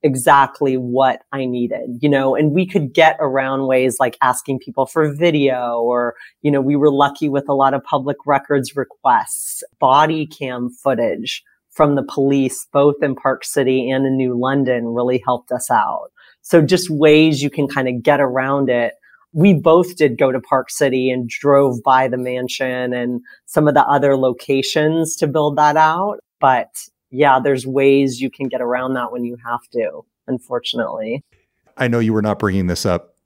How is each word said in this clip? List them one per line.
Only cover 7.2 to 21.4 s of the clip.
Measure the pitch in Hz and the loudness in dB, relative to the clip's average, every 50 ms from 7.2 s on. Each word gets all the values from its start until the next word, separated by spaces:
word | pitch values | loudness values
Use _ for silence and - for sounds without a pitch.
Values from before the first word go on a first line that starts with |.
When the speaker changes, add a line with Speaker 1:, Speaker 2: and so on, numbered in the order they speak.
| 160 147 | -4 -2
Speaker 1:
with | 135 143 139 143 | -2 -2 -2 -2
a | 143 | 0
lot | 135 139 135 131 | 2 2 2 2
of | 135 - | -2 -4
public | - - 143 131 143 143 - - | -2 -4 -2 -2 -4 -6 -6 -2
records | 143 143 139 139 - 143 139 131 120 - | 0 0 0 0 0 -2 -2 -2 -2 -6
requests, | 143 131 _ - _ _ 135 123 110 - - - - - - - - - - _ _ | -8 -8 _ -10 _ _ 2 2 2 0 -4 -10 -12 -10 -12 -12 -12 -14 -18 _ _
body | - 131 131 143 156 156 160 160 151 | 2 4 4 4 4 2 0 -4 -6
cam | 156 - - 147 131 127 123 123 123 | -8 -10 -12 -10 -10 -8 -6 -8 -8
footage | 123 - - - 113 113 117 110 87 - 110 - - - _ _ _ _ _ _ | -10 -4 -2 -2 0 0 0 -2 -2 -4 -8 -10 -10 -12 _ _ _ _ _ _
from | _ - 156 147 143 | _ 2 2 2 2
the | 139 | -2
police, | 131 139 - - 135 139 139 139 135 127 - - - _ | -4 -4 -4 -2 0 2 2 2 0 -2 -4 -8 -14 _
both | - 143 143 147 143 143 | 0 4 4 4 2 2
in | 151 143 131 | -2 -4 -4
Park | - - 139 131 131 - | -2 -2 -2 -2 -2 -6
City | - - 147 135 127 131 131 123 127 | -6 -2 -2 0 2 0 0 0 -2
and | 135 135 135 | -2 0 0
in | 135 131 | 0 0
New | 131 131 127 123 120 | 0 0 -2 -2 -2
London, | 123 131 135 139 135 123 127 120 117 117 | -2 0 0 0 0 0 0 -2 -2 -4
really | 117 120 123 123 127 127 - | -4 -2 -2 0 -2 -2 0
helped | - 123 123 _ _ | -2 -4 -4 _ _
us | 127 120 - - | -8 -8 -4 0
out. | 131 110 104 - - - - - _ _ _ _ _ _ | 0 0 0 0 -4 -8 -10 -14 _ _ _ _ _ _
So | _ - - 170 | _ 2 4 4
just | 156 - 185 180 185 - | 4 4 0 0 0 -2
ways | 156 143 156 156 151 151 156 160 151 131 | -2 2 4 6 6 6 6 4 2 0
you | 143 143 | -2 -4
can | - - 143 139 | -2 -2 -4 -2
kinda | - 139 131 127 | -2 -4 -4 -2
get | 123 123 120 - 143 139 | -4 -2 0 0 2 2
around | 143 131 123 131 131 135 139 139 139 127 | 2 0 0 -2 -2 -2 -2 -2 0 0
it. | 123 120 117 117 - _ _ _ _ _ _ _ | 0 0 -2 -4 -6 _ _ _ _ _ _ _
We | _ 160 165 202 190 | _ 2 4 4 4
both | 147 - 170 160 175 175 175 - | 4 4 4 4 4 4 2 0
did | - 156 143 - - | 0 0 0 2 2
go | 151 131 | 0 0
to | 127 131 | 0 -2
Park | 117 - 143 131 127 - | -2 -2 -2 -2 -2 -4
City | - - 151 135 127 131 127 127 | -4 0 0 0 2 0 0 0
and | 127 127 123 117 | -2 -2 -6 -8
drove | - - | -10 -4